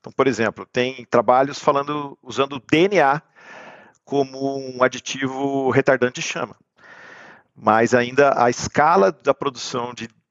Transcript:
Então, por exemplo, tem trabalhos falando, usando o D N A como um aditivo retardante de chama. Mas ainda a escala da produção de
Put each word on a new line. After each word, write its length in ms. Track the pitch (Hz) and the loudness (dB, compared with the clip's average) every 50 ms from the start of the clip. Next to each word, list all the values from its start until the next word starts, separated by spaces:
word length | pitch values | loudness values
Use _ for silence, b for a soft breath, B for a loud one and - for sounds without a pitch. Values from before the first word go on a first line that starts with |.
Então, 120 | _ - - | _ -20 -2
por 140 | _ 135 | _ 0
exemplo, 400 | 135 127 101 117 107 - - 98 | 0 2 0 -2 -4 -4 -6 -16
tem 400 | _ _ 127 123 127 131 131 120 _ | _ _ -4 -4 -4 -4 -10 -14 _
trabalhos 500 | - 120 113 104 123 127 139 139 143 - | 2 2 4 6 4 4 4 2 -2 -4
falando, 600 | - - 147 139 139 143 147 151 143 139 139 _ _ | -2 0 0 0 0 -2 -6 -8 -8 -10 -14 _ _
usando 320 | 127 117 110 135 139 143 | -14 -4 -4 -4 -4 -4
o 60 | 135 | -12
D 280 | 113 _ - 156 170 196 | _ _ 2 2 2 4
N 120 | 208 185 | 4 4
A 220 | 151 135 139 156 _ B B B B B B B B B B B B B B B _ | 4 4 2 0 _ B B B B B B B B B B B B B B B _
como 540 | - - 143 139 135 131 135 135 139 139 139 | -4 -2 -2 -2 -2 -4 -6 -6 -6 -6 -6
um 240 | 135 131 127 123 127 | -10 -10 -2 0 0
aditivo 880 | 127 127 123 - - - 131 135 131 131 135 139 139 139 139 135 131 | 0 0 -2 -12 -10 -8 -6 -4 -4 -4 -4 -4 -2 -2 0 0 2
retardante 500 | 117 131 135 - 135 131 123 123 127 - | 2 2 4 4 2 2 2 -2 -2 -6
de 60 | 160 | -10
chama. 300 | - - 175 - 110 - _ _ _ _ B B B B B B B B B B B B B B B _ | -8 -8 -8 -8 -10 -12 _ _ _ _ B B B B B B B B B B B B B B B _
Mas 400 | - - 107 107 110 117 117 120 | -6 0 2 2 2 2 2 2
ainda 480 | 123 120 120 127 131 143 139 - - 123 | 0 0 0 2 2 4 4 4 2 2
a 80 | 120 | 0
escala 640 | 123 - - 107 _ - 147 156 170 190 196 190 170 | 0 -2 -8 -6 _ 2 2 4 4 4 2 2 0
da 200 | _ _ 139 135 | _ _ -2 -2
produção 600 | _ - 143 131 120 - - - 127 120 123 123 | _ -2 -8 -8 -8 -12 -8 -8 -6 -6 -8 -10
de 140 | 117 113 117 _ _ _ _ | -12 -14 -14 _ _ _ _